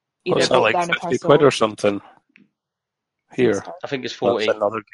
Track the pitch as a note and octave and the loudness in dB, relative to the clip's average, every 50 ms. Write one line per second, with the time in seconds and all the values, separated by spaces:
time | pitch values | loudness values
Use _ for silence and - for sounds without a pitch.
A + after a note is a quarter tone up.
0 | _ _ _ _ - A#2+ B2+ B2+ C3 B2+ B2+ B2+ - G#2+ - F3+ F3 E3+ E3 - | _ _ _ _ -4 -2 0 0 0 2 2 2 2 2 2 0 -2 -2 -4 -6
1 | - E3+ C3 A#2+ - E3 C#3+ C#3+ D3 C3 - - A2+ A2 G#2 - - G#2 G2+ G2 | -4 -4 -4 -2 2 4 4 6 6 4 2 2 0 -2 -2 0 -2 -2 -2 -2
2 | - - - _ _ _ _ _ _ _ _ _ _ _ _ _ _ _ _ _ | -8 -14 -20 _ _ _ _ _ _ _ _ _ _ _ _ _ _ _ _ _
3 | _ _ _ _ _ _ - - B2+ A2+ G2+ F#2+ - - E2+ - - - C#3+ C3 | _ _ _ _ _ _ -2 0 2 2 2 0 -4 -10 -14 -14 -12 -8 -8 -8
4 | A#2+ A2+ - - B2+ - - G#2 G#2+ A2 G#2+ G#2+ G#2 G2+ A2 A2 G#2 - | -8 -10 -8 -4 0 0 0 0 0 -2 -2 0 0 -2 -2 -4 -10 -10